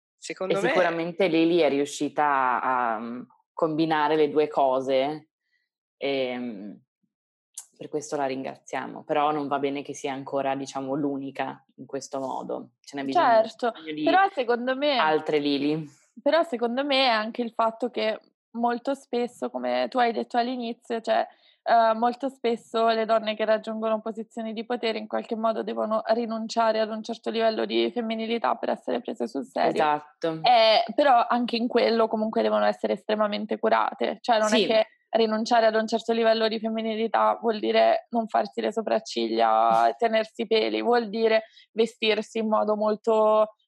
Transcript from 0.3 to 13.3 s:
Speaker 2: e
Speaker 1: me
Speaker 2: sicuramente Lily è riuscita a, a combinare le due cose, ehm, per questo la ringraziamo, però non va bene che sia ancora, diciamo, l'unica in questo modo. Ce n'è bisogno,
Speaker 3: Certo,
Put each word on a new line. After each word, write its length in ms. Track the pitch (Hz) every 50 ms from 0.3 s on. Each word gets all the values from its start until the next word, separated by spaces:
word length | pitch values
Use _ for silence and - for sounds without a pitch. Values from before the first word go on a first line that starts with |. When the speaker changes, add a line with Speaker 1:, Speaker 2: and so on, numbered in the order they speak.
| 165 - 190 190 196 196
Speaker 2:
e 40 |
Speaker 1:
me 60 | 185 175
Speaker 2:
sicuramente 600 | 175 180 180 170 170 165 165 175 170 - 196 175
Lily 320 | 160 165 165 165 170 175
è 100 | 156 143
riuscita 920 | 139 139 143 143 - - 147 139 135 160 151 147 143 135 131 127 123 117
a, 340 | - 127 131 123 123 117 113
a 300 | 107 117 117 120 127 127 - _ _ _ _ _
combinare 640 | - 170 160 156 151 165 156 156 151 147 147 156
le 140 | 156 151 147
due 180 | 139 151 151 147
cose, 840 | - 156 139 131 127 135 131 131 135 131 135 143 156 151 - _ _ _ _ _ _ _ _ _ _ _ _ _ _ _
ehm, 840 | - 139 139 135 131 123 123 123 123 123 110 92 101 104 76 - 131 _ _ _ _ _ _ _ _ _ _ _ _ _ _ - - _ _
per 140 | - - 147
questo 260 | - 151 139 - 156
la 120 | 143 139 131
ringraziamo, 760 | 131 135 131 143 139 - _ - 143 131 123 120 113 107 -
però 280 | - 156 151 147 151
non 160 | 151 151 143 135
va 100 | 143 139
bene 240 | 139 139 139 143
che 140 | 135 - 139
sia 180 | - - 143 131
ancora, 400 | 135 139 - 147 139 135 139 139
diciamo, 400 | 139 139 135 - 135 135 131 135
l'unica 720 | 156 143 143 139 139 139 135 131 - 135 135 143 - _ _ _ -
in 100 | 135 -
questo 320 | - 135 131 - - 135
modo. 540 | 135 127 123 120 120 123 127 127 - - _ _
Ce 140 | _ - -
n'è 80 | - 277
bisogno, 220 | 277 269 349 320
Speaker 3:
Certo, 460 | 254